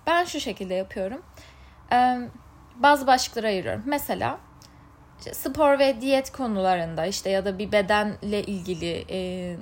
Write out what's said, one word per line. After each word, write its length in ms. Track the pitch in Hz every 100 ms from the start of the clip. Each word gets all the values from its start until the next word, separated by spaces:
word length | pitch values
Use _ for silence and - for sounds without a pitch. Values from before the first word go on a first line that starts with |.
| 311
Ben 160 | 339
şu 160 | 349 294
şekilde 340 | 233 185 190
yapıyorum. 480 | 185 190 208 190 285 - - - - - - -
E, 280 | 247 254 247 240 - - - - 247
bazı 320 | 285 285 269
başlıklara 400 | 262 - 233 220
ayırıyorum. 360 | 190 220 214 254
Mesela 540 | 294 - 185 233 311 - - - - - - - -
işte 140 | -
spor 460 | - 277 294 285 277
ve 220 | 277 226
diyet 300 | 269 269 262
konularında 760 | - 240 196 185 180 165 160 175
işte 240 | - 190
ya 160 | 196 196
da 140 | 190
bir 120 | 196
bedenle 720 | 208 190 208 208 - 208 208
ilgili, 640 | - 196 180 165 170 165 -
e, 480 | 185 185 185 180 170